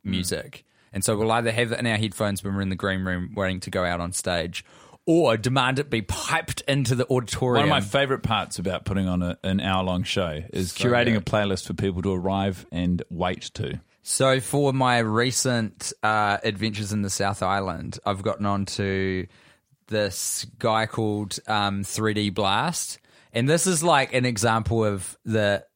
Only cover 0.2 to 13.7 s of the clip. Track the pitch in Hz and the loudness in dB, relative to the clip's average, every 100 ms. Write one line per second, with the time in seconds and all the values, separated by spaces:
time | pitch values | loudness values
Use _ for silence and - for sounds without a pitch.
0.2 | 90 85 - - _ _ _ 98 107 107 | 0 -4 -6 -16 _ _ _ -2 0 2
1.2 | 110 113 117 110 117 - 120 107 110 - | 4 4 2 2 0 0 0 2 0 0
2.2 | 104 98 104 98 98 90 98 95 92 90 | -2 -2 -2 -2 -2 0 0 0 -2 -2
3.2 | 90 101 92 92 98 95 90 87 87 - | -4 -2 -2 -2 -4 -2 0 -2 -4 -4
4.2 | - 87 82 - - - - - - 165 | -2 -2 -2 -8 -14 -20 -20 -8 2 6
5.2 | 143 113 127 135 127 131 143 113 98 - | 6 4 2 2 2 0 0 -2 -2 -6
6.2 | - 165 165 - - 139 120 123 131 127 | 0 -2 -2 -6 0 0 2 0 2 0
7.2 | 113 - 127 123 147 143 101 139 139 127 | 0 -2 2 4 4 2 2 0 0 0
8.2 | - 107 90 - 92 90 - 98 92 90 | 0 0 -2 -4 -4 -4 -2 0 0 0
9.2 | 87 - 95 95 95 95 92 90 - - | -2 -4 -2 0 2 0 0 -2 0 0
10.2 | 87 76 85 - 90 - 123 120 120 110 | -2 -4 -6 -4 -4 0 2 4 4 2
11.2 | - 107 101 92 - 85 98 90 95 92 | 2 0 2 -2 -4 -2 -2 0 -2 0
12.2 | 92 98 98 90 - 85 90 87 - 85 | 0 0 0 -4 -6 -2 0 0 -4 -4
13.2 | 90 92 - - 80 | -2 -4 -10 -8 -6